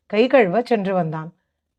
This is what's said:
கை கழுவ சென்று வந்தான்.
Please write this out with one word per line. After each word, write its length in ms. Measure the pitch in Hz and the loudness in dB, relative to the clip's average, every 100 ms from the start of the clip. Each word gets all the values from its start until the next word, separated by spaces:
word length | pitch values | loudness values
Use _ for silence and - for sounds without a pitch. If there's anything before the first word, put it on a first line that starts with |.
| _ | _
கை 220 | 208 254 | -2 2
கழுவ 340 | 269 190 202 | 4 4 0
சென்று 320 | 247 226 190 | 0 -2 0
வந்தான். 360 | 185 165 156 160 - _ _ _ | -2 -4 -6 -12 -18 _ _ _